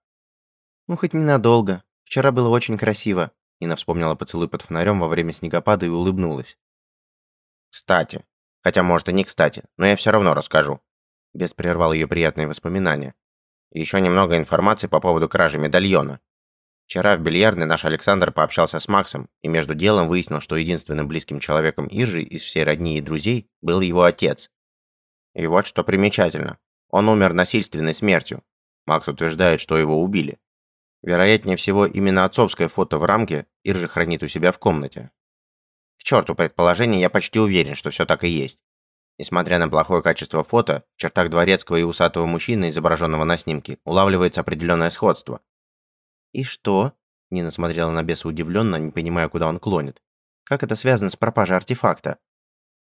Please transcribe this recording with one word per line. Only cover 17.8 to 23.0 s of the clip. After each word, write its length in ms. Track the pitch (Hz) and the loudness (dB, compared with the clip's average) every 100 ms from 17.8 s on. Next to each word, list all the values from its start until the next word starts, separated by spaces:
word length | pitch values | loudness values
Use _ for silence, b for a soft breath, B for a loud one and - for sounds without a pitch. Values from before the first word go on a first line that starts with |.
| 80 | -2
Александр 440 | 78 - 98 90 | -2 0 2 2
пообщался 480 | - 76 - 80 80 | 2 0 2 0 -2
с 100 | - | 0
Максом 420 | 101 95 71 64 _ | 0 0 -8 -14 _
и 80 | 76 | -2
между 260 | 82 73 | -2 -2
делом 320 | 76 98 107 82 | 0 2 2 2
выяснил, 340 | 90 82 76 | 0 -2 -8
что 160 | - 80 | -6 -4
единственным 520 | 82 82 - 76 71 | -4 -6 -6 -6 -6
близким 320 | 80 - 71 | -8 -8 -10
человеком 480 | - 78 80 - 71 | -2 0 0 -2 -6
Иржи 320 | 101 120 85 | -4 -2 -4
из 200 | - 80 | -8 -12
всей 200 | - - | -6 -2
родни 360 | 76 76 85 | 0 0 -2
и 20 | 76 | -4